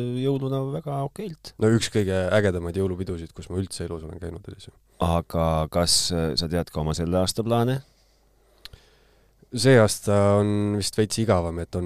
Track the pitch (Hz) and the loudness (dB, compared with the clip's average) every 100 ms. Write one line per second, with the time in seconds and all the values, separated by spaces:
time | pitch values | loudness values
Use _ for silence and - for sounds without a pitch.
0 | 123 123 135 135 135 135 135 156 160 139 | -4 -4 -2 -2 -4 -4 -6 -8 -8 -6
1 | 135 - 208 156 - - 107 113 - 110 | -8 -8 -12 -12 -14 0 2 4 2 -2
2 | 95 95 90 107 101 90 85 90 95 90 | 0 0 2 2 2 0 -4 -2 -2 -4
3 | 92 87 82 - 82 90 95 - 85 82 | -6 -8 -10 -14 -8 -6 -6 -8 -8 -8
4 | 78 85 87 82 - - - - _ - | -10 -12 -12 -12 -16 -18 -20 -20 _ -4
5 | 85 85 - 85 82 80 78 87 85 - | 0 0 0 -2 0 0 0 0 2 2
6 | - 85 80 67 82 85 82 80 78 78 | 0 -2 -2 -2 -2 -2 -4 -4 -4 -2
7 | 85 92 92 - 110 117 117 135 - _ | 0 0 0 -2 -2 0 0 -2 -8 _
8 | _ _ _ _ _ _ - - _ _ | _ _ _ _ _ _ -20 -20 _ _
9 | _ _ _ _ _ 123 131 127 107 - | _ _ _ _ _ 2 6 8 6 2
10 | - 101 101 101 104 104 104 104 95 - | 0 4 6 4 4 0 0 -2 -2 0
11 | 107 - 110 92 85 85 85 90 | 0 0 2 2 0 -4 -6 -4